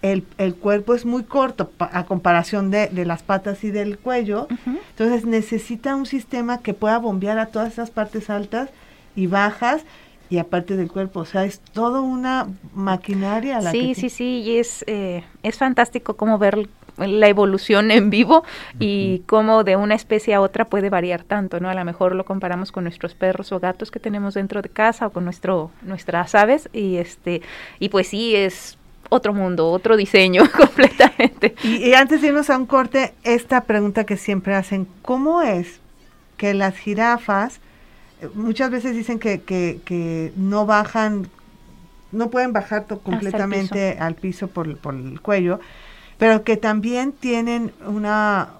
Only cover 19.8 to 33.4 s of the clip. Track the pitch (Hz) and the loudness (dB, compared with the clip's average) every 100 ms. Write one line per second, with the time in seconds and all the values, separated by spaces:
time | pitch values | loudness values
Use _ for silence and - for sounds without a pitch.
19.8 | 208 208 - 214 214 202 196 - 226 202 | 2 0 0 -2 2 2 2 0 -2 0
20.8 | 196 190 175 175 - 208 190 175 180 185 | 0 0 -2 -4 -4 -4 -2 -4 -4 -4
21.8 | 175 170 185 185 190 190 190 175 190 - | -6 0 0 0 -4 -6 -4 -6 -6 -6
22.8 | 175 - 175 - 185 185 202 190 180 185 | -8 -8 -12 -4 -2 -2 -4 -4 -4 -6
23.8 | 220 233 226 208 202 196 196 208 196 - | -10 -10 -8 -6 -4 -4 -6 -6 -8 -2
24.8 | 214 233 220 175 175 175 190 185 160 - | -2 0 -6 -4 -8 -6 -2 -2 -4 -12
25.8 | 185 190 - 170 175 214 214 285 - - | -14 -12 -6 -4 2 4 6 4 0 -6
26.8 | 196 180 175 - - 175 - - - - | -4 -2 -4 -8 -6 -6 -6 -18 -18 -6
27.8 | 202 202 185 202 233 214 190 180 - - | -2 0 0 -2 2 2 2 -2 -16 -20
28.8 | - - - 170 208 202 185 180 160 180 | -20 -20 0 0 2 -2 -2 0 2 2
29.8 | 226 226 196 202 185 180 277 - 285 - | 4 4 6 6 6 8 6 8 6 8
30.8 | 262 - - - 233 - - - 220 233 | 4 8 6 6 0 2 0 0 -2 0
31.8 | 240 254 269 302 294 285 294 262 254 269 | 6 6 6 4 2 2 2 0 2 0
32.8 | 247 269 262 - 233 240 | 2 0 -2 -4 0 0